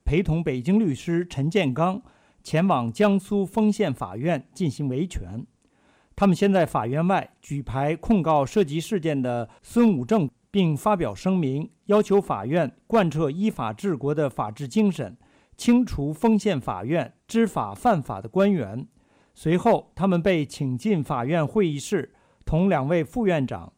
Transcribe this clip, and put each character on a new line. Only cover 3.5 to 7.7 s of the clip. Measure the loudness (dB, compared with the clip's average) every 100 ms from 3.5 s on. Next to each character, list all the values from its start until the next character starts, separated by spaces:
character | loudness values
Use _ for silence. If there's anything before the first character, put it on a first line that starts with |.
| 0 0
县 | 2 0
法 | -2 -8 -4
院 | -2 -2 -4
进 | -4 -4
行 | -2 -4
维 | -4 -4
权。 | -6 -10 -12 -14 _ _ _ _ _ _ 0
他 | 2
们 | 4
先 | 4
在 | 4 2
法 | 0 -2
院 | -2 0
外 | 0 -2 _
举 | -10 -8
牌 | -6